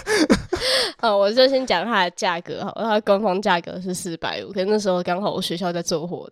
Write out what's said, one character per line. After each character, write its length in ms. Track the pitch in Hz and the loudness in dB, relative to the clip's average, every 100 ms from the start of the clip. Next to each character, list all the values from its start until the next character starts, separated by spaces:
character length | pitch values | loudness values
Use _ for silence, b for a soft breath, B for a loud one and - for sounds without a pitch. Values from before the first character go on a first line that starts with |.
| - 427 302 226 - 359 508 523 440 - | 2 2 4 2 0 -4 0 0 -2 -2
呃， 180 | 233 202 | 0 2
我 160 | 202 | 4
就 140 | 240 262 | 4 4
先 180 | 262 | 4
讲 200 | 254 180 | 2 0
它 180 | 208 214 | 0 0
的 80 | 175 | 0
价 300 | - 196 170 | 0 -2 -2
格 240 | 165 - | -6 -8
好 100 | 190 | -8
了， 80 | - | -4
它 120 | 226 | 0
的 60 | 214 | 0
官 200 | 214 196 | 2 2
方 180 | 214 185 | 2 0
价 200 | 208 175 | 2 0
格 200 | - 180 | 0 -8
是 140 | 185 | -6
四 220 | 180 185 165 | -6 -6 -6
百 280 | 120 92 | -6 -6
五， 60 | 104 | -6
可 80 | 196 | -4
是 80 | 190 | 0
那 100 | 214 | 0
时 120 | 202 | 2
候 120 | 180 | 0
刚 180 | 175 180 | 0 -2
好 100 | 202 | -2
我 80 | - | -2
学 160 | 180 170 | -4 -2
校 160 | 180 | -2
在 80 | 170 | -4
做 240 | 170 165 | -2 -2
活 240 | 175 143 - | -4 -8 -10